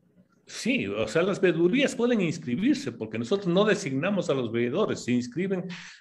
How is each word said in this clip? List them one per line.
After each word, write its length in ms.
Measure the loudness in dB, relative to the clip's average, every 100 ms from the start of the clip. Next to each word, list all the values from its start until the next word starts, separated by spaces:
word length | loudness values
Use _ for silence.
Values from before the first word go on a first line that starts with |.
| _ _ _ _ _
Sí, 400 | -6 -2 0 0
o 220 | -2 0
sea, 160 | 2
las 180 | 2 2
veedurías 540 | 2 4 4 4 2 2
pueden 260 | 2 2
inscribirse, 680 | 0 -2 -4 0 2 0 -2
porque 260 | -6 -6 -6
nosotros 300 | -2 -2 2
no 180 | 4 4
designamos 640 | 2 0 -2 -2 -2 0
a 60 | -2
los 160 | 0
veedores, 520 | 0 0 0 -2 -2
se 80 | 0
inscriben 540 | -2 -2 -4 -2 -4 -6 -12 -14 -20